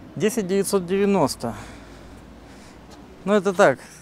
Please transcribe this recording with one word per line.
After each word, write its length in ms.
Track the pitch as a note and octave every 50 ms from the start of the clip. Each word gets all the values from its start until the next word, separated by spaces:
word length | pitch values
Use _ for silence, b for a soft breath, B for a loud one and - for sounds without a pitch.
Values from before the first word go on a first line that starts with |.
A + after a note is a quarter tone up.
| B - -
Десять 320 | C#3 E3+ G#3+ G#3 A3 G3
девятьсот 380 | F3 G3 G3 F#3+ - G#3 G3 F3
девяносто. 680 | E3+ F#3+ G3 G3+ G3+ G3+ F#3 D3 C3 - - - A#2 A2 G#2 B B B B B B B B B B B B B - - - - B B B B B B B B - - - - - - - -
Ну, 80 | F#3+ G#3
это 180 | G#3 E3+ G3+
так, 280 | F#3 F#3 G3 D3+ B2 - - - - -